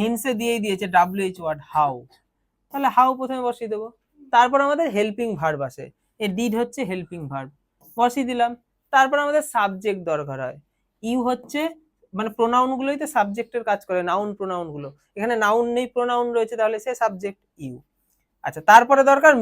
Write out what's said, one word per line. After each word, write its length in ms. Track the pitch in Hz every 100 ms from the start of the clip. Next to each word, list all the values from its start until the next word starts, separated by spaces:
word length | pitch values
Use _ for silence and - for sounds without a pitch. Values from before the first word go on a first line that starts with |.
হিন্টসে 320 | 214 233 254 226
দিয়েই 200 | 233 233
দিয়েছে 220 | 208 190 196 180
ডাব্লিউএইচ 400 | 185 196 190 185
ওয়ার্ড 180 | 165 147 -
হাউ, 220 | 156 147 127 123 _ _ _ _ _ _
তাহলে 180 | 277 269 -
হাউ 140 | 262 262
প্রথমে 240 | 262 262 247
বসিয়ে 240 | 247 226
দেবো। 140 | 214 226 - _ _ 277
তারপর 240 | 240 247 277 277
আমাদের 200 | 294 320 208
হেল্পিং 320 | 214 208 233 170
ভার্ব 200 | 160 147 135
আসে, 160 | - 131 _ _ -
এ 20 | 214 185
ডিড 140 | 233 220
হচ্ছে 200 | 240 277 208
হেল্পিং 300 | 185 165 175 143
ভার্ব, 180 | 139 135 - _ _ _ -
বসিয়ে 300 | 240 240 247
দিলাম। 200 | 240 233 240 _ _ _
তারপর 240 | 269 269 294
আমাদের 180 | 285 302 294
সাবজেক্ট 460 | 233 202 190 208 196 165
দরকার 280 | 151 143 135
হয়, 140 | 127 147 _ _ _ _ 226
ইউ 100 | 254 247
হচ্ছে, 320 | 247 - 285 320 330 _ _ _ 190
মানে 140 | 214 220
প্রোনাউন 320 | 233 240 262 262
গুলোই 200 | 269 285
তো 40 | 302 240
সাবজেক্টের 460 | 202 208 226 240 220
কাজ 120 | 202 -
করে, 120 | 180 175
নাউন 180 | 185 208 202
প্রোনাউন 280 | 190 180 165
গুলো। 140 | 147 139 143 _ -
এখানে 180 | 226 226
নাউন 220 | 208 226 240 240
নেই, 100 | 247
প্রোনাউন 320 | 247 240 240 240 233
রয়েছে, 180 | 226 233
তাহলে 160 | 214 214
সে 80 | 254 240
সাবজেক্ট 380 | 220 190 196 196 _ -
ইউ। 100 | 135 123 _ _ _ _ _ _ -
আচ্ছা, 140 | - 180
তারপরে 320 | 226 247 277 269
দরকার 220 | 277 311 262